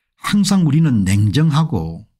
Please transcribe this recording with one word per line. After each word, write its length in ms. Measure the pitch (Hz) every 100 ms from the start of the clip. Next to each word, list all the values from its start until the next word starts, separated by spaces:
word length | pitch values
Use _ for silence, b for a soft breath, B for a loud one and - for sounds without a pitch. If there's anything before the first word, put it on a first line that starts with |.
| _ _
항상 500 | - 208 196 196 160
우리는 380 | 147 160 117
냉정하고 1040 | 95 104 107 135 160 143 156 95 80 87 - _